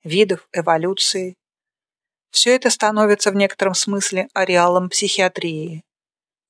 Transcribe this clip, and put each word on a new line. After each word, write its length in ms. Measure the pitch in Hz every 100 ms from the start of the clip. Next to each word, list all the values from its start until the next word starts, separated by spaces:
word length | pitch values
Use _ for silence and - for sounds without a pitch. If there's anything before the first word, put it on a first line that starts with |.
видов, 440 | 160 185 202 175 _
эволюции. 800 | 175 165 160 175 196 - 190 185 - _ _ _ _ _ _ _ _ _
Все 240 | - 240
это 160 | 254 254
становится 640 | - 214 214 208 208 208
в 20 |
некотором 400 | 196 196 - 196
смысле 540 | 185 - 202 - 185 185
ареалом 580 | 190 185 175 175 180 180
психиатрии, 920 | - 202 - 185 - 170 156 165 160 - _ _ _ _ _